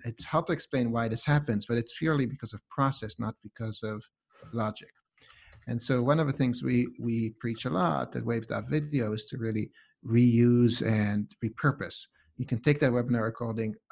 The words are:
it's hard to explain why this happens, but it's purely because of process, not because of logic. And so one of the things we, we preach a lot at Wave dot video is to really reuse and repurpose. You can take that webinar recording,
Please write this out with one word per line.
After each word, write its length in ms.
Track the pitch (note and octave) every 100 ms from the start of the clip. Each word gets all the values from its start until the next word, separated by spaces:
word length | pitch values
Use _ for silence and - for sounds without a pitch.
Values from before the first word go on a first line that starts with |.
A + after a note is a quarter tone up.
| A#2
it's 180 | A2+
hard 240 | - D#3 E3
to 60 |
explain 380 | E3 - C#3 A#2+
why 180 | A#2 A#2
this 160 | A2+ -
happens, 420 | D3 D3 G#2 -
but 100 | A#2
it's 160 | A2+ -
purely 260 | D#3 D3+ B2+
because 280 | C#3 G#2+
of 140 | G#2 -
process, 500 | - C3+ C3+ G#2+ -
not 160 | A2 A2+
because 400 | G#2+ - A2+ G#2+
of 200 | G#2+ G#2+ - _ _ _ -
logic. 360 | A#2 G#2+ G#2+ - _ _ _ - - - - -
And 140 | A#2+
so 220 | - B2+
one 160 | A#2+ D#3+
of 80 | D3+
the 60 |
things 280 | C3+ C3 B2
we, 260 | C3 B2 B2 -
we 320 | A#2 A2+ A2+ A2
preach 260 | A#2+ A2+ B2+
a 60 |
lot 440 | - F3+ C#2+ A#2 B2
at 80 |
Wave 220 | A#2 A#2 A2
dot 240 | G#2+ A#2
video 440 | D3+ D3 D3 A2
is 120 | G#2+ -
to 120 | B2
really 320 | A2+ G#2+ A2 _ _ _ -
reuse 800 | A#2 B2 A#2 A#2+ A#2+ A#2+ A#2 A2
and 420 | A2 G#2 G#2 G#2 _
repurpose. 640 | A#2 A2+ D3+ - F2+ - - _ _ -
You 80 | B2+
can 160 | A#2
take 180 | - C#3+
that 100 | C#3
webinar 320 | A#2+ B2 A#2+
recording, 520 | A2+ A2+ A#2 A2 A2 G#2+ -